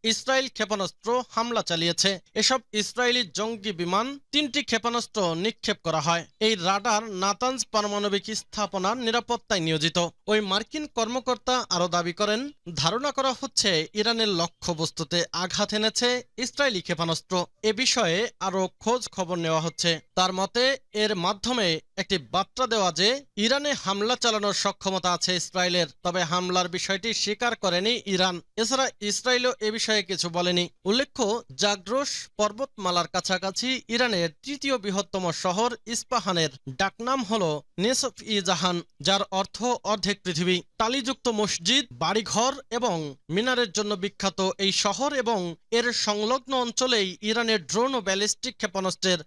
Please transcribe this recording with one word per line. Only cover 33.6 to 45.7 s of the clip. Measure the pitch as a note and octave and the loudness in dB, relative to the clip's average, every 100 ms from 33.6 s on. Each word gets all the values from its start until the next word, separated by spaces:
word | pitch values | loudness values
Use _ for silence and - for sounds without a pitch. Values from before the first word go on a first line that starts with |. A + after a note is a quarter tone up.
| B3 B3+ - | -2 -2 -2
ইরানের | A#3 B3 G3 E3+ - | 0 2 2 0 -4
তৃতীয় | - C#4+ C#4 B3+ | -10 -6 -2 -2
বৃহত্তম | G3 F#3+ G3+ G3 F3+ D#3+ | -2 -4 -2 -2 -2 0
শহর | F#3 F3+ A#3+ A#3 - | -2 0 0 -2 -6
ইস্পাহানের | A3+ - B3 F#3+ F3 D#3 - - C3 | -8 -2 -2 0 0 0 -2 -14 -2
ডাকনাম | G3 - A#3 C4+ | -2 -2 -2 -2
হল | G3+ A3 E3+ D3+ - - | 0 0 0 -2 -6 -4
নেসফ | G3+ B3+ B3+ - - | 0 0 -2 -6 -2
ই | G#3 F3+ | -2 0
জাহান, | F3 F3+ F3 - _ | 0 2 -2 -6 _
যার | D3 G3 G3+ F#3+ | 0 0 0 -2
অর্থ | F#3+ - A#3 B3 - | -4 -2 -2 -2 0
অর্ধেক | G#3+ F3+ G3+ | -2 0 -2
পৃথিবী। | F3+ D#3+ F3+ F3+ - _ | -2 -2 2 0 -2 _
টালিযুক্ত | A3 C4+ A#3 C4+ B3 A3 | 0 0 -2 -2 -2 0
মসজিদ, | G#3 - E3+ C4 - | 0 0 2 2 0
বাড়িঘর | A#2+ D#3+ G3+ G3 D3+ B3 C#4 - | -2 0 0 0 0 0 0 -6
এবং | A#3 A#3+ E3+ D3+ C3+ _ | -2 0 0 -4 -10 _
মিনারের | E3+ B3 B3 A#3 | -2 0 0 0
জন্য | E3+ G#3 G#3 | -2 -2 -2
বিখ্যাত | F#3+ - G3 F#3 F#3+ - | -4 -2 -4 0 -2 0
এই | G3 F#3 | 0 2
শহর | G#3 G3 C#4 C#4+ | 0 0 0 0
এবং | A3+ A3 F3 E3 _ | 0 0 -2 -8 _